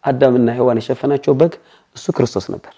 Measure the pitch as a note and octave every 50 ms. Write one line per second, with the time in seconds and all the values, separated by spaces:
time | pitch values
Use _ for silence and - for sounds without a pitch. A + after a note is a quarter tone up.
0 | - - C3 B2+ C#3 C3 B2 B2 A#2+ A#2 A#2 B2+ B2+ B2+ A#2 A2 A2 - C3 -
1 | - C#3 C#3+ C#3 - - C#3 C3 D#3+ E3+ - - _ _ _ _ _ _ - -
2 | - - - - - - - G2 - - F#2 - - - -